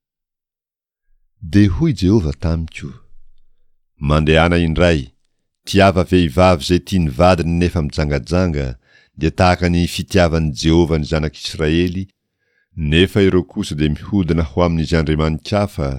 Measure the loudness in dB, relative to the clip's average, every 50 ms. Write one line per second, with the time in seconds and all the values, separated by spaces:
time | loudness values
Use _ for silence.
0 | _ _ _ _ _ _ _ _ _ _ _ _ _ _ _ _ _ _ _ _
1 | _ _ _ _ _ _ _ _ -10 0 2 4 4 4 2 0 0 -2 0 0
2 | 2 2 2 2 2 -2 -4 -4 -4 -4 -2 -4 -4 -8 -12 -14 -16 -16 -18 -20
3 | -20 -20 -20 -20 -20 -20 -20 -20 -20 _ _ _ _ _ _ _ _ _ _ _
4 | -2 0 0 2 2 2 4 4 4 2 2 2 0 0 0 2 2 2 2 0
5 | -2 -8 _ _ _ _ _ _ _ _ _ _ _ -2 2 4 4 4 4 2
6 | 0 2 2 2 2 2 2 2 4 4 4 2 0 0 -2 -2 -2 -2 -2 -2
7 | -2 -2 0 2 4 4 4 2 0 -2 -2 0 -2 -2 -2 -2 -4 -4 -4 -4
8 | -4 -2 -2 -4 -4 -2 -2 -2 -2 -2 -2 -4 -6 -6 -8 -12 _ _ _ _
9 | _ _ _ -6 -4 -4 0 2 2 2 2 2 0 0 0 0 0 -2 -4 -6
10 | -6 -2 0 2 2 2 2 0 -2 -2 -4 -2 0 2 2 2 2 2 0 -2
11 | -4 -4 -4 -4 -4 -6 -8 -10 -14 -12 -8 -4 -4 -2 0 0 -2 -2 -4 -8
12 | -10 -12 _ _ _ _ _ _ _ _ _ _ _ _ _ -8 -4 0 2 2
13 | 2 2 2 2 2 4 2 0 -2 -2 -6 -8 -8 -6 -4 -2 -2 -2 -2 -4
14 | -6 -4 -4 -2 -2 0 -2 -2 -4 -4 -2 -2 0 0 0 -2 -2 -2 0 0
15 | 0 0 -2 -2 -2 -2 -2 -4 -6 -4 -4 -2 -2 -4 -6 -6 -6 -6 -8